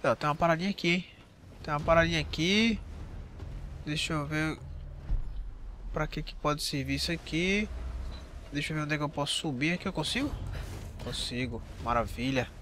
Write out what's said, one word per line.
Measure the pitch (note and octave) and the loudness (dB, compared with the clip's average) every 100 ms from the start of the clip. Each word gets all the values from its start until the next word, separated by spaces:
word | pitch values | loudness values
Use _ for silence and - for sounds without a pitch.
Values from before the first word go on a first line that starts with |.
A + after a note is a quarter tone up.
Ó, | - | 4
tem | - D3+ | 2 2
uma | D3 | 4
paradinha | E3+ D#3+ F#3 | 4 4 2
aqui, | G3 F3 | 2 4
hein? | F3+ - - - - - - | 2 0 -14 -20 -20 -20 -12
Tem | - | -2
uma | D3 | 0
paradinha | D#3+ E3 E3 E3 | 6 8 8 4
aqui. | C#3+ - E3 G3+ A3+ G#3+ - - - - - - - - - - | 0 2 6 6 6 4 -2 -10 -10 -10 -10 -10 -10 -8 -8 -8
Deixa | - D3+ - | -4 -2 0
eu | D#3+ C#3+ | 0 0
ver | D#3 D#3 - - - - - - - - - - - - - - | 0 0 0 -6 -10 -10 -10 0 2 2 -2 -6 -6 -10 -8 -6
pra | E3 D3+ | -2 -2
que | - | -2
que | D3 - | -6 -2
pode | D3 D3 | 0 0
servir | - D3 C3 F3 | 0 -2 0 0
isso | - | 0
aqui. | E3 - D#3 F3+ G3+ G#3 - - - - - - - - | -2 -2 0 2 2 0 -4 -6 -6 -6 -8 -12 -14 -6
Deixa | C#3+ C3 | -4 -2
eu | D#3 | -2
ver | |
onde | D3 | 0
é | D3+ | 0
que | |
eu | D3 | 0
posso | D3 C#3+ | -2 0
subir | - E3 B2 D3+ | 0 -2 0 2
aqui. | F3 G3 | 2 0
Eu | |
consigo? | - - A#3 C#4+ - - - - - - - | -2 0 0 0 -2 -4 -6 -6 -8 -10 -8
Consigo. | A#2+ B2+ - B2 B2+ A2+ - - | -6 -4 -2 -2 -2 -4 -8 -6
Maravilha. | A#2 A#2 G#2+ - B2+ C3+ A#2 - | 2 2 2 0 0 2 0 -6